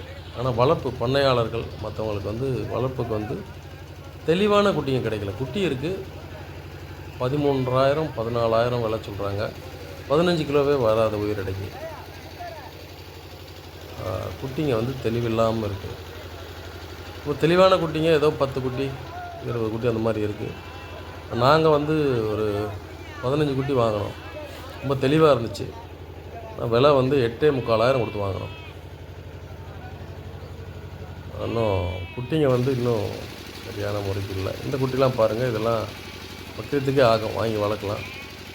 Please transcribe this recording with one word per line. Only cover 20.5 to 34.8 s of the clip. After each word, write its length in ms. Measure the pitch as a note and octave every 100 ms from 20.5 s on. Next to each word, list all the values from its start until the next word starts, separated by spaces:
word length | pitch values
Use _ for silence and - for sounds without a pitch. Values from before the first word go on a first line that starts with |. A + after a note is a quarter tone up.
| F2 - - - - - - -
நாங்க 340 | A2+ B2+ D#3 D#3+
வந்து 260 | D3 D3 D#3 C#3+ B2 G#2+
ஒரு 380 | G#2 G#2+ G#2 G#2 G2 - - - -
பதினஞ்சு 320 | B2+ D3 D3
குட்டி 180 | C3+ C3+
வாங்கினோம். 380 | C3+ A2+ G#2 G2+ - - - - - - -
ரொம்ப 260 | B2+ C3 C3
தெளிவா 300 | D#3 D#3 B2+
இருந்துச்சு. 340 | A2+ G2+ - - - - - - - - - -
ஆனா 80 |
விலை 280 | B2+ A2+ C#3+
வந்து 240 | C#3 C3 C#3+ A#2
எட்டே 140 | A#2
முக்காலாயிரம் 540 | D3+ C3+ A#2 A2 A#2+ C3+
கொடுத்து 200 | G#2 G#2
வாங்கினோம். 340 | G2 F#2 G2+ - - - - - - - - - - - - - C6+ - - - - - - - - - - - - - - -
இன்னும் 460 | G#2+ A2 A2 F#2+ F2+ F2+ F2+ -
குட்டிங்க 300 | B2 D#3+ C#3+
வந்து 300 | B2 B2+ B2+
இன்னும் 560 | B2 A2+ G#2 G2+ - - - -
சரியான 340 | G#2 G#2 G2+ G#2
முறைக்கு 360 | G2+ G2 G2 F#2+
இல்ல. 140 | F#2+ -
இந்த 120 | B2+
குட்டிலாம் 400 | C#3